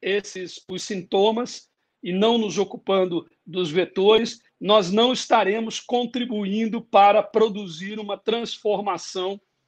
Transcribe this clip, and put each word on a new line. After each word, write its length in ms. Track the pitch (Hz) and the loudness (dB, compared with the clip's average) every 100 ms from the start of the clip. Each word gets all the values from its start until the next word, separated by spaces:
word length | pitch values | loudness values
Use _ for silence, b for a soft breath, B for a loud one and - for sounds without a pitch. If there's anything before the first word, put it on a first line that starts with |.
esses, 600 | - 202 202 185 180 - - | -4 -4 -4 -12 -14 -14 -12
os 140 | 185 | -10
sintomas 840 | - 202 175 196 202 220 247 - _ _ _ _ | -8 -8 -2 2 2 2 -4 -10 _ _ _ _
e 100 | - | -6
não 240 | 185 214 233 | 0 2 2
nos 220 | 214 165 | 0 -2
ocupando 680 | 190 247 - 196 185 175 - _ - | -4 -4 0 2 2 -2 -8 _ -10
dos 240 | 170 175 | -4 -2
vetores, 720 | 160 180 - 196 220 233 - b - | -2 -2 2 4 4 2 -6 b -8
nós 300 | 180 214 175 | 2 4 4
não 220 | 202 240 | 2 2
estaremos 680 | 254 - 240 190 214 226 - | 0 2 2 2 0 -4 -10
contribuindo 1000 | - 247 240 254 240 208 196 208 226 233 | -4 -2 -2 -4 -4 -4 -4 -2 -2 -4
para 400 | 233 196 202 208 | 2 6 6 6
produzir 760 | 202 226 220 202 196 156 190 214 | 4 2 2 0 -10 -10 -10 -10
uma 200 | 208 196 | -10 -8
transformação, 1200 | - 226 233 - 214 202 202 175 - 190 185 202 _ _ | -4 -4 -4 -6 -2 -2 -2 -6 -6 -8 -6 -8 _ _